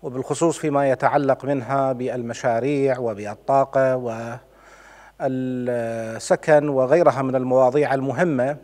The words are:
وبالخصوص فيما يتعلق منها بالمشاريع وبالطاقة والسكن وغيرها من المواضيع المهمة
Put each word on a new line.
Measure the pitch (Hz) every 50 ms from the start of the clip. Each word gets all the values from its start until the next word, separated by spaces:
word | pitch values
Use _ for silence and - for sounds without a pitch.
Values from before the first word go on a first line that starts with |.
| -
وبالخصوص | 156 123 131 131 - 147 - 170 170 151 -
فيما | - 156 143 143 143 139
يتعلق | 127 123 - 131 120 147 147 135 131 - -
منها | 131 143 139 117 110 135 139 135 135 131
بالمشاريع | 120 123 127 113 127 120 117 113 - - 131 117 117 117 135 147 139 139 135 131 123
وبالطاقة | 127 117 107 98 104 104 104 - - - 139 139 135 131 - 139 135 131 131 127 123 120 113 113 117 120 117 120 - _ _ _ - - - - - - - - - - _ _
والسكن | - 139 131 131 131 127 127 123 123 123 123 120 117 113 113 113 113 113 113 113 - - 185 160 - - 156 147 147 151
وغيرها | 139 131 131 127 143 170 170 151 127 131
من | 135 131 127
المواضيع | 131 127 127 127 131 131 127 123 147 147 135 135
المهمة | 139 131 139 127 120 180 180 151 127 123 135 147 147